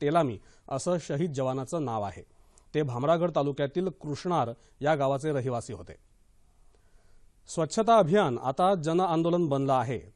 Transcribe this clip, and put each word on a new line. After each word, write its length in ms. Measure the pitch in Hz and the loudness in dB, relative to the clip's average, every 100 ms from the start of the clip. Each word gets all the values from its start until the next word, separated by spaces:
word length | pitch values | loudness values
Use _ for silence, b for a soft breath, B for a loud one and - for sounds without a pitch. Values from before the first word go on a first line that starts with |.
तेलामी 380 | 147 170 139 101 b b b | 0 2 2 -2 b b b
असं 280 | 131 175 175 - | -6 -2 -4 -2
शहीद 240 | 143 175 | -4 -2
जवानाचं 520 | 135 131 131 127 170 | -2 -2 -4 -4 -4
नाव 180 | 131 110 | -4 -4
आहे. 200 | 98 92 - - b b b | -6 -8 -18 -20 b b b
ते 80 | 151 | -2
भामरागड 480 | 143 120 143 165 175 151 | -2 0 2 2 2 0
तालुक्यातील 520 | 143 143 139 180 185 | -2 -2 -4 -2 -4
कृष्णार 600 | - 151 139 180 165 113 117 b b | -6 -10 -6 -2 0 -2 -6 b b
या 140 | 143 | 0
गावाचे 380 | 156 135 139 151 | 2 2 0 -2
रहिवासी 400 | 139 123 117 - | -2 -2 -4 -6
होते. 420 | 92 90 - _ _ _ _ _ _ - - _ - - - - _ - | -12 -14 -20 _ _ _ _ _ _ -20 -20 _ -20 -20 -20 -20 _ -8
स्वच्छता 500 | - 156 220 220 226 | -4 -2 0 6 6
अभियान 400 | 160 202 160 117 | 6 4 2 0
आता 320 | 127 - 185 | -2 2 2
जनआंदोलन 720 | 196 147 170 185 160 165 175 160 | 2 0 2 2 2 2 2 2
बनलं 260 | 139 135 | 0 2
आहे, 260 | 131 120 107 - | 2 0 -4 -8